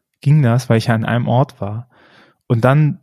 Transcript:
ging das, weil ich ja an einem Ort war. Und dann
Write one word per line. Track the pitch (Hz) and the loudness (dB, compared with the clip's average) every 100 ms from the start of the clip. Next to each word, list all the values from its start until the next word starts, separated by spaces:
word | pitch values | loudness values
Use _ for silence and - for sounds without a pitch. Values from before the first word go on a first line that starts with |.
| _ _ | _ _
ging | 139 151 | 0 2
das, | 127 120 - | 2 0 0
weil | 113 | -2
ich | - | 0
ja | 113 | -2
an | 110 | -2
einem | 117 117 | -2 0
Ort | 120 143 - | 0 -2 -6
war. | 101 107 - _ _ _ _ _ - | -10 -10 -14 _ _ _ _ _ -4
Und | 117 127 | 0 2
dann | 143 151 - | 2 0 -2